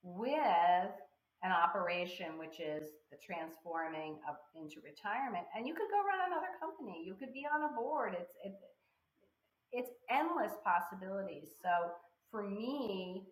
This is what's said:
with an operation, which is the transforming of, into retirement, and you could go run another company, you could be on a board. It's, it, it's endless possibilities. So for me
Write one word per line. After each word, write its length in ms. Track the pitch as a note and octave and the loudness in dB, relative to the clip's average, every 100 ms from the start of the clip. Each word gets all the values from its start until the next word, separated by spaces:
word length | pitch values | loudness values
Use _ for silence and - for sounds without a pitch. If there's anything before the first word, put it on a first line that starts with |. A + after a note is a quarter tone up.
with 880 | F3+ F3+ A#3 D4+ C4+ F3 F3 F3+ F#3+ - - _ _ _ | -10 -4 0 4 6 8 8 8 4 -4 -16 _ _ _
an 80 | F#3 | 2
operation, 840 | F3+ E3+ G3+ F3 F3 F3+ - E3+ D#3+ | 6 6 4 0 0 -2 -4 -8 -6
which 220 | D#3 - | -10 -6
is 320 | D#3 D3+ D3+ - _ | -4 -4 -6 -14 _
the 60 | - - | -20 -8
transforming 920 | F3 D#3+ D#3+ F3 E3 D#3+ D#3 D#3 D3+ D3 | -6 -6 -10 -4 -2 -2 -2 -6 -6 -8
of, 60 | D3 - D#3+ | -8 -12 -12
into 260 | D#3 D3+ | -12 -12
retirement, 640 | D3 D3 G#3 A3+ C4+ F#3+ E3+ G#3 | -16 -10 -4 -2 -2 -4 -6 -6
and 120 | B3 | -6
you 60 | |
could 160 | E4 G#4 | -4 2
go 100 | G4+ | 2
run 240 | G4 F#4+ F4+ | 4 2 2
another 240 | E4 F#4 - | 0 -2 -4
company, 440 | D#4+ - A#3+ E3 F3 | -8 -6 -10 -8 -10
you 100 | F#3+ | -8
could 180 | C4 | -10
be 120 | C4 D4 | -6 0
on 160 | D4 | 2
a 100 | D4+ B3 | 2 0
board. 400 | B3+ D4+ A3+ F3+ | 0 0 0 -2
It's, 140 | F3 - | -6 -12
it, 100 | G3 G3 - _ _ _ _ _ _ _ _ _ _ | -14 -14 -20 _ _ _ _ _ _ _ _ _ _
it's 180 | B3 B3 - - | -4 -4 -8 0
endless 440 | B3+ E4 E4+ G#3+ G#3 | 2 2 2 0 0
possibilities. 840 | G3+ F3 F3 F#3+ F#3+ G3 G3 C#3 D#3 - | 2 2 2 -6 -6 -4 -4 -8 -14 -6
So 300 | F3+ F3 E3+ E3+ - _ _ | 2 4 4 -4 -14 _ _
for 120 | A3 | -6
me 800 | G3+ G3 A#3 C#4+ A#3 F#3+ F3+ F#3+ F#3+ | -4 -4 -2 -2 -2 -2 -4 -8 -12